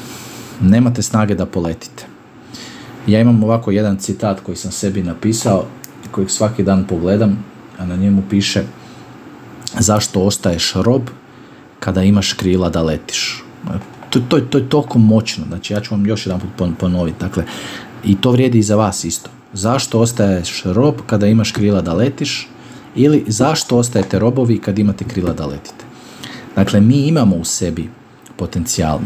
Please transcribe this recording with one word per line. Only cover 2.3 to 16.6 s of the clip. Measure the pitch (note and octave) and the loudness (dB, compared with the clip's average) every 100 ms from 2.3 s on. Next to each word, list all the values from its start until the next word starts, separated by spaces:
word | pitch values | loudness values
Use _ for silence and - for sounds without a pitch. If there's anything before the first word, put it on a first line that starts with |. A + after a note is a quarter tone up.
| - - - - - - - A#2 | -20 -20 -18 -18 -18 -18 -8 2
Ja | G#2+ | 4
imam | A#2 A#2 | 6 6
ovako | G#2+ A#2 A#2+ | 4 2 2
jedan | G2 G#2 G2 | 0 2 -2
citat | - - A2 G2 | -4 -4 -2 -2
koji | - F2 | -6 -10
sam | F#2 | -8
sebi | - G2+ G2 | -4 -4 -2
napisao, | F2 D#2+ - A2+ - G2 D#2+ - - - - | -4 -2 0 0 2 0 0 -10 -20 -18 -12
kojeg | - F#2+ | -4 -4
svaki | - G#2+ A2 | 0 -2 0
dan | F#2+ F#2+ F#2 | 2 2 2
pogledam, | F2 F2 G2+ A2 G2 - - - - | -2 0 2 2 0 -4 -18 -20 -10
a | F2+ | -6
na | F2+ | 0
njemu | G2 G2+ F#2+ | 2 2 2
piše: | G2+ G2+ G#2 G#2+ - - - - - - - - - - - | 0 2 -2 -4 -10 -20 -20 -20 -20 -20 -20 -20 -14 -10 -2
„Zašto | - G#3 - G2 | 2 2 0 0
ostaješ | F#2+ - G2 E2+ - | 0 0 -2 -2 -2
rob | F#2+ G#2 B2 A#2+ - - - - - - - | 0 2 2 0 -12 -20 -20 -20 -20 -20 -10
kada | - F2+ | -4 2
imaš | F#2+ G2+ F#2 | 4 4 2
krila | - F#2+ F#2 F2+ | -2 0 2 2
da | E2 | 0
letiš?” | D#2+ D2 - - - - - - - - - - - | -2 -2 -6 -6 -6 -8 -14 -14 -8 -8 -10 -18 -2
To, | B2+ | -2
to, | A#2+ D#3+ | 2 0
to | A#2+ C#3+ | 2 0
je | B2+ | 2
toliko | D3+ C#3+ A#2+ | 0 2 4
moćno, | A2 A2 G#2+ - D2+ | 6 6 2 -6 -8
znači | F#2 - | -8 -6
ja | G#2 | -6
ću | G2+ G#2 | -4 -2
vam | G2+ | 0
još | G#2+ - | -2 -2
jedan | F2+ | -6
put | F#2 | -6
pon-, | - | -4